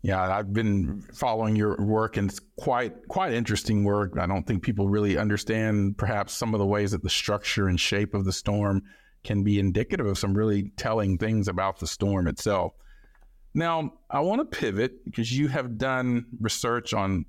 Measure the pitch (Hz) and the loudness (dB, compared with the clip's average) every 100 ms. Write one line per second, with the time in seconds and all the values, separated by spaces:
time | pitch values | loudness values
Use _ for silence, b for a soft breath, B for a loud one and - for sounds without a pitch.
0 | - 95 92 98 101 101 113 101 78 101 | 0 0 0 0 -2 0 2 2 0 -4
1 | - - 131 110 110 107 104 95 101 107 | -10 -4 -2 0 2 2 2 2 2 2
2 | 110 - 101 - - - - 123 120 - | 2 0 -2 -4 -14 -8 0 0 0 -6
3 | - 185 185 117 117 104 - 104 101 104 | -6 -2 0 0 0 -2 0 2 4 2
4 | 101 - 87 98 - 104 107 101 98 104 | 0 0 0 0 0 -2 -2 0 2 2
5 | 104 95 107 101 - 110 110 104 98 101 | 2 2 2 0 0 0 2 2 0 0
6 | 101 104 101 - 117 110 98 104 101 95 | -2 -2 -4 -4 -2 2 2 2 0 -2
7 | 98 - - 104 - - 98 90 - 98 | -2 -2 0 -2 0 0 2 2 2 0
8 | 104 101 95 95 - 104 104 98 98 B | 0 0 -2 -2 -2 0 2 0 -2 B
9 | B B - 104 101 101 98 92 117 - | B B -4 0 2 4 2 2 0 -2
10 | 110 98 101 98 110 101 98 - 120 113 | -2 0 0 2 2 2 -2 -6 -2 0
11 | 98 92 110 110 104 90 95 95 87 - | 2 0 2 0 0 0 -2 -2 -8 -2
12 | 98 98 87 71 - 98 85 - b b | 0 2 0 0 0 0 0 -6 b b
13 | b b b b - - 170 165 151 - | b b b b -6 -2 0 0 -4 -8
14 | _ 143 160 226 311 - 127 98 127 - | _ -2 0 0 -2 -2 -2 0 -2 -2
15 | - - 113 127 147 143 127 110 131 131 | -12 -4 -2 0 0 0 -4 -4 -2 0
16 | 127 120 117 120 110 - 123 120 - 107 | 0 0 -2 -4 -4 -2 0 -2 -2 -2
17 | 95 95 | 0 0